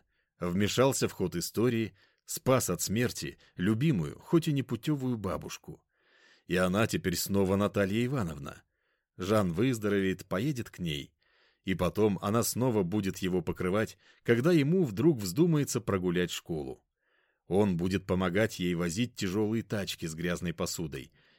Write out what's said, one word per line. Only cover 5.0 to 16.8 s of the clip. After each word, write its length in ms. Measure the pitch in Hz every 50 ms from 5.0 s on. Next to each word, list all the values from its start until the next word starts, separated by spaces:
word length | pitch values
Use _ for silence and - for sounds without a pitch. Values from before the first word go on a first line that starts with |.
| 131 127 120
бабушку. 640 | 110 98 92 80 73 - - - - - - - - _ _ _ _ _ _ _ _ _ - _ _ _
И 80 | - 87
она 320 | 90 92 90 92 104 113
теперь 280 | - - 85 82 92 85
снова 400 | - - - 98 101 98 90 98
Наталья 500 | 98 104 95 - 101 101 92 101 117 123
Ивановна. 580 | 123 147 131 95 82 73 71 69 - - - _ _ _ _ _ _ _ _ _ _ _
Жан 340 | - 95 98 110 107 98 90
выздоровеет, 760 | 80 90 123 135 123 110 104 101 101 98 95 95 90 - -
поедет 440 | - 92 92 120 156 143 120 - -
к 100 | - -
ней. 340 | 90 82 73 69 67 - _ _ _ _ _ _ _ _ _ _ -
И 100 | 95 92
потом 420 | 85 90 85 - 104 110 107 95 82
она 220 | 98 101 107 117 104
снова 400 | - - 104 127 131 110 107 92
будет 340 | 85 104 107 98 95 85
его 240 | - 95 90 90 90
покрывать, 560 | 80 - 85 - 90 90 95 107 110 - - _ _ _ _ _ -
когда 300 | - 117 117 131 175 180
ему 320 | 156 135 147 175 190 170
вдруг 340 | 123 95 - 147 170 147 113
вздумается 600 | 101 90 85 135 175 170 160 147 135 - - 113
прогулять 500 | - - 98 92 90 90 87 90 90 87
школу. 500 | - - - - 85 76 69 64 - -